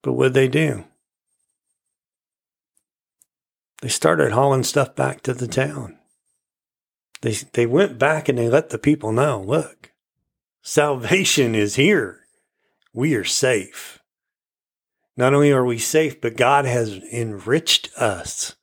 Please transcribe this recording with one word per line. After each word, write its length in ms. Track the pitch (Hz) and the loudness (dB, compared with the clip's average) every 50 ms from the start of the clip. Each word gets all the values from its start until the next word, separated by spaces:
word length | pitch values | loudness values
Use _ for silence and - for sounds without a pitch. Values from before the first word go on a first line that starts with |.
But 120 | - 139 127 | -4 -4 0
what'd 200 | 127 131 131 127 | 2 2 2 4
they 140 | 135 131 | 2 2
do? 380 | 127 127 151 160 147 113 101 - _ _ _ _ _ _ _ _ _ _ _ _ _ _ _ _ _ _ _ _ _ _ _ _ _ _ _ _ _ _ _ _ _ _ _ _ _ _ _ _ _ _ _ _ _ _ _ _ _ _ _ _ _ _ _ _ _ _ - | 2 2 0 0 0 -2 -6 -12 _ _ _ _ _ _ _ _ _ _ _ _ _ _ _ _ _ _ _ _ _ _ _ _ _ _ _ _ _ _ _ _ _ _ _ _ _ _ _ _ _ _ _ _ _ _ _ _ _ _ _ _ _ _ _ _ _ _ -12
They 80 | - 117 | -8 -6
started 420 | - - - 160 170 160 143 123 | -6 0 2 2 2 2 2 2
hauling 320 | 110 123 139 139 135 131 123 | 2 2 2 2 2 0 0
stuff 320 | - - 143 135 - _ | 0 0 -2 -2 -2 _
back 260 | - 131 135 131 - - | -4 -4 -4 -4 -6 -8
to 100 | - 127 | -8 -6
the 140 | 123 127 | -6 -6
town. 500 | 110 - 135 135 147 151 139 117 87 - _ _ _ _ _ _ _ _ _ _ _ _ _ _ _ _ _ _ _ _ _ _ _ _ - | -4 -2 -2 -2 -2 -6 -12 -14 -14 -16 _ _ _ _ _ _ _ _ _ _ _ _ _ _ _ _ _ _ _ _ _ _ _ _ -8
They, 120 | - 120 107 | -6 -6 -6
they 320 | - - _ - - 120 | -6 -10 _ 0 0 0
went 340 | 117 123 160 202 - 131 110 | 2 4 2 2 2 0 0
back 300 | 135 143 156 156 143 - | 0 0 0 0 -2 -4
and 80 | 131 | -2
they 100 | 123 117 | -2 0
let 220 | 117 120 151 156 - | 2 2 2 2 0
the 80 | - | -10
people 340 | 113 - 143 156 147 - 110 | -2 0 0 0 2 0 -2
know, 300 | 110 120 139 151 127 101 | 0 0 0 0 -2 -4
"Look, 500 | 95 98 135 165 151 - - _ - _ _ _ _ _ _ _ _ _ _ _ _ _ _ _ | -4 -2 -2 -2 -4 -6 -14 _ -20 _ _ _ _ _ _ _ _ _ _ _ _ _ _ _
salvation 920 | _ - - 151 147 147 139 127 117 110 170 196 185 - - 151 131 117 113 | _ -2 0 0 2 2 -2 -4 -2 0 0 0 2 0 2 2 2 2 2
is 220 | 110 104 101 - | 0 0 0 2
here. 460 | 131 139 185 214 165 113 92 - _ _ _ _ _ _ _ _ _ _ _ _ _ _ _ _ | 2 4 4 4 2 0 -4 -10 _ _ _ _ _ _ _ _ _ _ _ _ _ _ _ _
We 200 | 117 127 160 147 | -4 -2 0 0
are 100 | 107 90 | 0 -2
safe. 760 | - - - - 127 123 104 92 - - - - - - _ _ _ _ _ _ _ _ _ _ _ _ _ _ _ _ _ _ _ _ _ _ _ _ | -2 -2 0 2 2 2 0 -2 -6 -14 -18 -18 -18 -20 _ _ _ _ _ _ _ _ _ _ _ _ _ _ _ _ _ _ _ _ _ _ _ _
Not 160 | - 123 127 139 | 0 2 4 4
only 180 | 143 147 147 | 4 4 4
are 140 | 139 131 123 | 4 4 2
we 140 | 123 120 113 | 0 -2 -2
safe, 420 | - - - 156 160 147 - _ | -4 0 0 2 0 0 -4 _
but 160 | - 120 110 | -8 -6 0
God 260 | - 123 127 139 143 139 | 2 2 4 4 2 2
has 320 | 131 120 120 117 107 101 92 92 - | 0 0 -2 -2 -2 -6 -12 -16 -10
enriched 800 | 117 120 117 110 104 98 92 107 131 165 165 - - - - - - | -6 -6 -6 -6 -8 -10 -2 0 0 0 2 0 0 0 -2 -8 -6
us. 580 | - 123 110 95 87 - - - - - - - _ | -2 -2 -2 -2 -4 -8 -12 -8 -8 -10 -10 -10 _